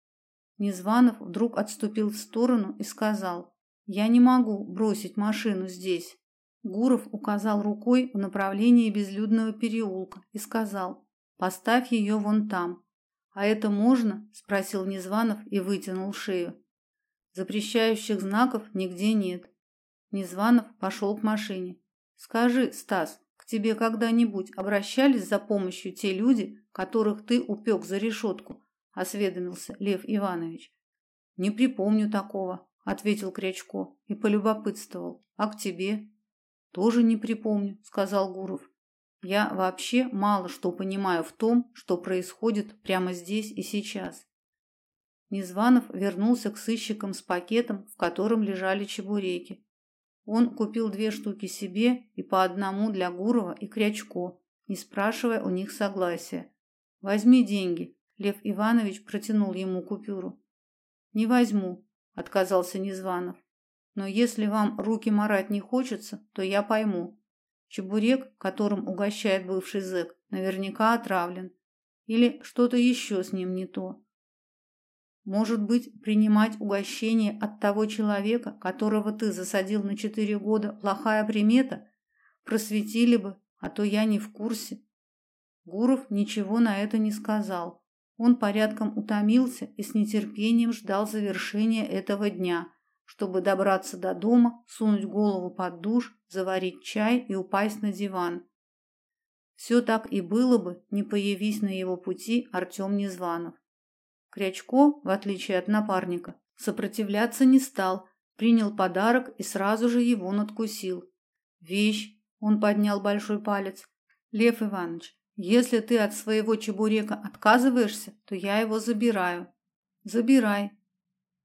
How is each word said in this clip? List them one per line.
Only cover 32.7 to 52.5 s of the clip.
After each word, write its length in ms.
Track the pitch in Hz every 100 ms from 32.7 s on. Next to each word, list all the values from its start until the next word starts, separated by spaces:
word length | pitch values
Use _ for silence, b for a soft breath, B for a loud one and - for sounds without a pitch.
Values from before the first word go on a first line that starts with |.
| _
ответил 480 | - 196 208 208 190
Крячко 640 | 185 190 190 - 196 185 _ -
и 80 | 208
полюбопытствовал: 1080 | 214 208 214 214 208 208 - 180 175 - _ -
«А 100 | 214
к 100 | 214
тебе?» 520 | 196 175 190 214 - _ _ _ _ _ _
«Тоже 300 | - 214 240
не 160 | 226 220
припомню», 640 | 220 220 220 208 202 196
сказал 480 | - - 196 202 190
Гуров. 360 | 185 190 185 - _ _ _ _ _
«Я 260 | 180 196 214
вообще 540 | 190 185 185 - 247 254
мало 380 | 202 202 202 180
что 220 | - 180
понимаю 520 | 175 190 196 190 170
в 80 | 160
том, 400 | - 226 240 240
что 240 | - - 175
происходит 840 | 180 185 180 - 226 208 202 -
прямо 320 | - 185 180
здесь 380 | 175 175 214 214
и 120 | -
сейчас». 640 | 180 208 202 202 180 - _ _ _ _ _ _ _ _ _ _ -
Незванов 560 | 196 185 185 233 247 240
вернулся 600 | 190 196 180 214 240 202
к 60 | 208
сыщикам 560 | - 226 - 214 202
с 80 | 190
пакетом, 640 | - 180 175 226 240 202 -
в 80 | -
котором 480 | 175 175 214 226
лежали 420 | 202 190 190 196 202
чебуреки. 800 | - 196 208 190 175 - - _ _ _ _ _ _ -
Он 280 | 220 233
купил 360 | - 214 220 220
две 200 | 196 220
штуки 360 | 208 214 190 185
себе 580 | - 196 185 240 247 - -
и 60 |
по 220 | - 185
одному 480 | 185